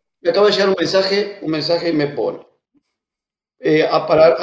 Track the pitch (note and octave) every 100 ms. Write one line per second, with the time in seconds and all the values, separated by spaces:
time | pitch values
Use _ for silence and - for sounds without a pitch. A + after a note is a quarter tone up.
0 | _ _ E3+ F3 G#3 G3 G3 F#3 D#3 F#3+
1 | F#3+ G3 G3+ - D3+ D#3 D3 E3+ E3+ D#3
2 | C#3+ A#2+ G2+ - - _ _ _ _ _
3 | _ _ _ _ _ _ D#3+ D#3 D#3 D#3+
4 | - D#3 E3 E3+